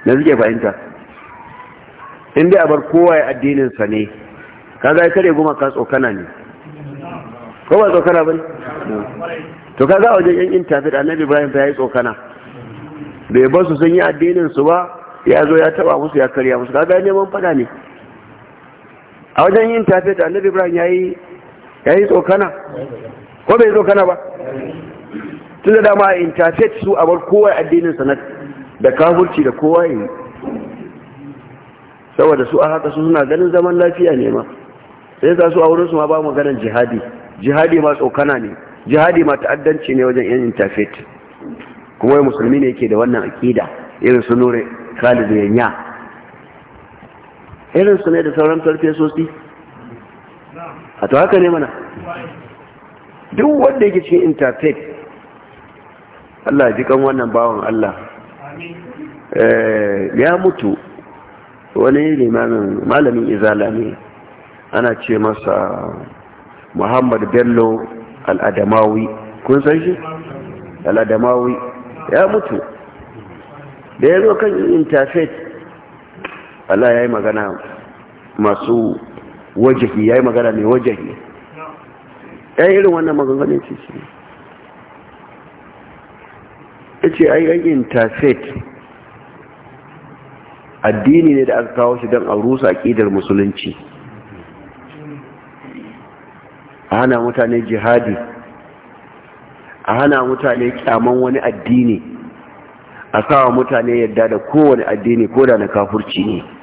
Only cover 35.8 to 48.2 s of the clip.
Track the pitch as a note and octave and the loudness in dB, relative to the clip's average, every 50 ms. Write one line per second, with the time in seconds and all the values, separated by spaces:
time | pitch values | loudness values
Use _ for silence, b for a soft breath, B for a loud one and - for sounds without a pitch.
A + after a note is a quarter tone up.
35.8 | F3 E3 E3 D#3 D3+ D3 D#3+ D#3 D3+ D3 C3+ C#3+ C#3+ C#3+ C3+ A2+ G#2+ A2+ G#2+ A#2+ | 0 0 0 -2 0 0 0 0 -2 -2 -2 -2 -2 -2 -2 -2 -6 -2 0 0
36.8 | B2 A#2 A#2 G#2+ G2 - - - - - - - F#2+ C3 C#3+ D3+ D#3+ E3+ E3 E3 | 0 0 -2 -8 -8 -10 -16 -18 -20 -20 -18 -4 -2 0 2 2 2 4 4 2
37.8 | D3 D3 C#3+ D3 C#3+ B2 - C#3+ C#3+ C#3+ C#3 B2 A2+ G2+ F2+ - - - - - | 2 2 0 0 -2 -2 0 0 0 0 0 -2 -4 -10 -12 -16 -20 -20 -20 -16
38.8 | - G#2+ C3+ D3+ D#3 F3 E3+ E3 D#3+ D3+ C#3 C3+ - - C#3+ D3+ C#3 D#3 D#3 D3+ | -4 0 2 4 4 4 4 4 2 2 0 0 -2 -4 -4 0 0 -2 -2 -2
39.8 | - - C3 C3 B2+ B2+ B2+ B2+ A2 F#2+ A#2+ C3 B2 A#2 G2+ - G2+ G2 - G#2+ | -4 -2 0 2 2 2 0 0 0 0 -2 0 -2 -2 -2 -2 -2 -2 0 -4
40.8 | G#2 - - - - - - - - - - - - - - - - - - - | -4 -4 -6 -20 -20 -20 -20 -20 -20 -20 -20 -20 -18 -18 -18 -18 -20 -20 -20 -20
41.8 | - - - - - A#2+ C#3 C#3+ C#3+ C3 A2 - A2+ A#2 C3+ C#3+ C3+ B2+ A#2+ - | -20 -20 -10 -2 2 4 4 4 4 2 0 0 0 2 2 2 2 0 0 -2
42.8 | B2 G#2 G#2+ G#2+ A#2+ B2 A#2+ A2+ G2 G2+ - - - B2 A#2 G#2 F2 E2+ - - | -2 0 2 2 2 0 0 -2 -4 -6 -8 -2 -2 0 0 0 -4 -4 -12 -18
43.8 | - - - - - B2+ B2+ A#2+ A2 - A#2+ B2 B2+ B2 A#2+ A#2 A2 - - - | -18 -20 -12 -2 2 2 2 2 2 2 2 2 2 2 2 -2 -6 -8 -12 -18
44.8 | - - - - A#2 B2 B2 A#2+ A2 G#2 G#2+ G#2 G2+ G2+ G#2+ A#2+ A#2+ G#2 - - | -18 -18 -8 0 2 2 2 2 2 0 0 0 2 2 2 2 0 0 -4 -8
45.8 | - - - - - - - - - - - - - - - - - - - - | -16 -18 -18 -20 -20 -20 -20 -20 -20 -20 -20 -20 -20 -20 -20 -20 -20 -20 -20 -20
46.8 | - - - - - - - - - - - - - - - - - - - E3 | -20 -20 -20 -20 -20 -20 -20 -20 -20 -20 -20 -20 -20 -20 -20 -20 -20 -2 0 2
47.8 | F#3+ G#3 G3+ F#3 - E3+ E3 E3 | 4 4 2 2 2 0 0 0